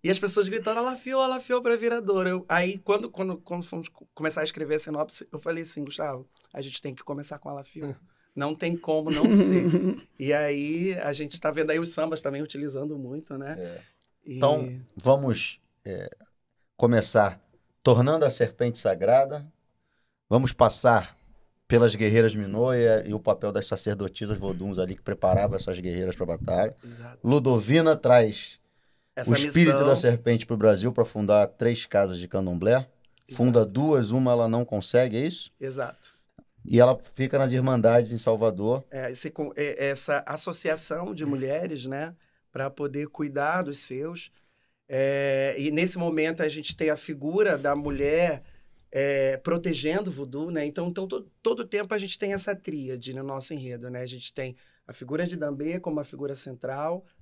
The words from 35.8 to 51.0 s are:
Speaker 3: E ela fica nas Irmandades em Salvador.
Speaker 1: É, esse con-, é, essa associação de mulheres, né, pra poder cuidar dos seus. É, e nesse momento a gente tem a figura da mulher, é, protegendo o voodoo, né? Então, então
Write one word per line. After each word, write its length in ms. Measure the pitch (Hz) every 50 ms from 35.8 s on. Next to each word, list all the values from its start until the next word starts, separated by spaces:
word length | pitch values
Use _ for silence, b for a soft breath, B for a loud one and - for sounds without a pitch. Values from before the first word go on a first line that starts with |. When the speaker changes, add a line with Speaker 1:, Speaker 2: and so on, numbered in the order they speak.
| 123 - - - - - _ _ _ _ _ - _ _ _ _ - -
Speaker 3:
E 120 | - 117
ela 180 | 123 127 127 - - - -
fica 240 | - 131 131 - 135
nas 140 | 135 127
Irmandades 600 | 127 123 127 131 127 117 113 117 117 120 113 107
em 60 | 117 107
Salvador. 680 | - 117 113 104 113 110 95 92 104 113 127 135 135 _
Speaker 1:
É, 200 | - 135 131 123
esse 200 | 127 - - 151
con-, 220 | - - 147 139 -
é, 320 | 147 147 147 - - 139 139
essa 340 | 139 131 - - 147 135 -
associação 880 | - 147 156 - 180 165 - - 160 156 156 - - 151 165 180 208 190
de 100 | 147 160
mulheres, 600 | 147 139 131 135 131 143 160 180 180 156 131 123
né, 280 | 131 135 139 156 165 175 _ _ _ _ _ _ _
pra 180 | _ 131 135 139
poder 380 | 135 - 147 139 131 143 151 147
cuidar 540 | - - 147 147 135 143 143 151 170 185
dos 160 | 180 143 143 -
seus. 500 | - - 127 131 151 165 175 165 - - _ _ _ _ _ _ _ _ _ _ _ -
É, 640 | 135 131 135 139 139 139 139 139 135 135 135 139 - 139
e 120 | 139 156
nesse 280 | 151 160 175 175 - 180
momento 440 | 170 170 156 156 156 160 165 170
a 60 | 160 156
gente 280 | 147 156 147 - -
tem 140 | - 160 156
a 60 | 151
figura 600 | 151 - - 151 139 139 156 175 208 214 196 156 135
da 160 | 139 143 143
mulher, 680 | 147 147 147 143 135 143 143 156 165 175 170 147 127 - - - - - - _ _ _ _
é, 440 | - 135 139 139 139 139 135 135 135 131
protegendo 720 | - 170 170 170 170 180 156 127 131 156 170 202 208 185
o 20 |
voodoo, 380 | 143 135 143 127 131 143 160 175
né? 140 | 170 156 147
Então, 240 | 147 147 - 170 175
então 180 | 175 190